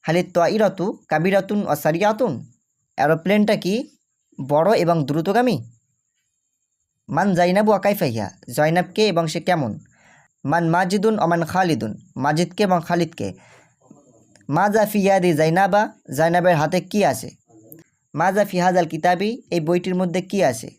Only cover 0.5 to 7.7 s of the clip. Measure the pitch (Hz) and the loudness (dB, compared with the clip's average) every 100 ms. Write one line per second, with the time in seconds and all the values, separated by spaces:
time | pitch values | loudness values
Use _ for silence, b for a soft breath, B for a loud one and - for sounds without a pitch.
0.5 | 208 208 190 185 - _ 156 175 196 190 | 2 0 0 -6 -6 _ -2 2 0 0
1.5 | 208 190 147 156 165 208 214 240 117 - | -4 -2 -2 0 0 0 0 -2 -4 -12
2.5 | _ _ _ _ - 143 160 175 208 208 | _ _ _ _ -2 0 0 2 2 2
3.5 | 208 175 220 302 _ _ _ _ - 135 | 0 -2 -4 -6 _ _ _ _ -14 -2
4.5 | 147 170 220 165 170 139 151 165 202 247 | 2 4 2 2 0 0 -2 0 0 0
5.5 | 131 - _ _ _ _ _ _ _ _ | -2 -6 _ _ _ _ _ _ _ _
6.5 | _ _ _ _ _ - 151 202 175 180 | _ _ _ _ _ -6 -2 0 2 2
7.5 | 190 214 | 2 2